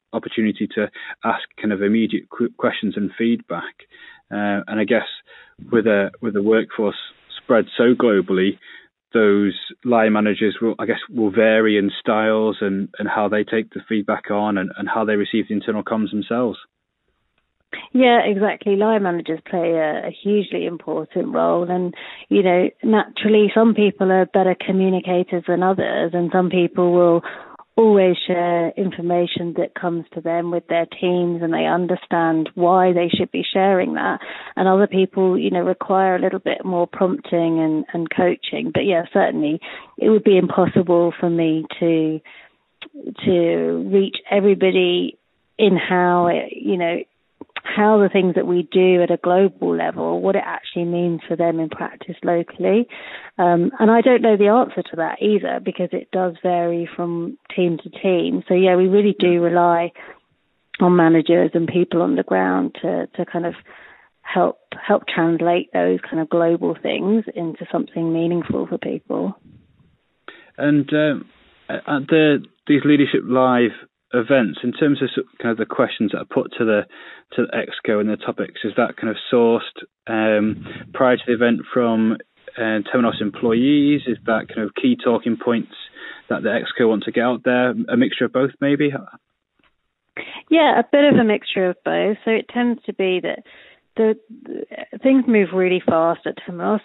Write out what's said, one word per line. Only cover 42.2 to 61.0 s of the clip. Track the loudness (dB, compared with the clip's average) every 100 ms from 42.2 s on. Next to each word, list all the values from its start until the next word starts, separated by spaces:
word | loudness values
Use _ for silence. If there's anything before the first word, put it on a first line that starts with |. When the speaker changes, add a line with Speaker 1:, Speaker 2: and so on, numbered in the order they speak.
| -10 -20 -20 _ _ _ -20 -16 -16 -6 0
Speaker 2:
to | 2 2 0 -2 -4 0
reach | 0 0 -4 -2
everybody | 2 2 4 2 2 2 0 -2 -8 _ _ _ 0
in | 2 2
how | 0 0 2 2 2
it, | 0 -4
you | -8 -4 -2
know, | -2 -4 -8 _ _ _ -18 -14
how | -8 0 4 4
the | 4
things | 4 2 0
that | 0
we | -2 0
do | 2 4 4
at | 2
a | 0
global | 2 2 2 0 -2 -2
level, | -2 -4 -4 -2
what | 0 -2
it |
actually | -4 -10 -10 -6
means | -4 -2 -2 -4 -6
for | -2
them | -2 -2
in | -6
practice | -6 -10 -12 -16 -8
locally. | -2 -2 -4 -4 0 0 0 -8 -18 -18 -16 0
Um, | 2 4 0 2
and | 4
I | 6
don't | 6 4
know | 4 4
the | 4
answer | 4 2 -4
to | -8 -6
that | -6 -2
either, | 0 0 0 -4
because | -6 -6 -4
it | -6 -6
does | -2 -2 -2
vary | -2 0 0 -2 -6 -6
from | -6 -4 -6 -10 _ -2
team | 0 0
to | -6
team. | -4 0 0 0 -4 0
So, | 2
yeah, | 4 4
we | 4
really | 4 4 2
do | 2 4
rely | 2 4 4 4 -2 -8 -20 -20 _ _ _ _ _ 0
on | 4
managers | 6